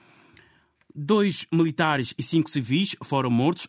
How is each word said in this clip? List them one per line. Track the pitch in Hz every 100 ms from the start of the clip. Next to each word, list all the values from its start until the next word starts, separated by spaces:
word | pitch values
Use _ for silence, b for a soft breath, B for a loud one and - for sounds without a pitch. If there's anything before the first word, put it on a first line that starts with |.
| b b b b b b b b _ 151
Dois | 143 214 202 - -
militares | 165 165 160 160 143 - -
e |
cinco | - 165 151
civis | 143 110 151 196 -
foram | - 139 127
mortos | 120 143 170